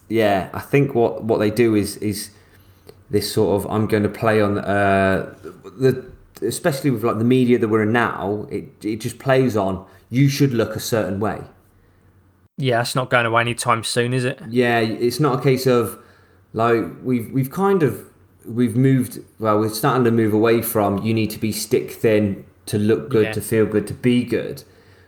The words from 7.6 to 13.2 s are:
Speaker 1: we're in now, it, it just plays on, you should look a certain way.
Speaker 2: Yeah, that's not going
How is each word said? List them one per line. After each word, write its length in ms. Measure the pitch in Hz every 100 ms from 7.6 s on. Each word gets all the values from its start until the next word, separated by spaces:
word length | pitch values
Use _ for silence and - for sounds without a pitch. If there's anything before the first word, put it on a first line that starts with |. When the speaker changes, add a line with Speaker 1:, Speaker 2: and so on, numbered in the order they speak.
| 110
Speaker 1:
we're 140 | 110
in 100 | 107
now, 520 | 120 110 - 92 104 -
it, 140 | 95 82 -
it 140 | 101 110
just 220 | 120 -
plays 360 | 139 131 127 107
on, 300 | 95 92 - - -
you 180 | 120 139
should 240 | 139 143
look 240 | 117 107 107
a 60 |
certain 400 | - 117 95 98
way. 180 | 104 78 - - _ _ _ _ _ _ _ _ _ -
Speaker 2:
Yeah, 220 | 131 117
that's 140 | 120 135
not 140 | 127
going 160 | 123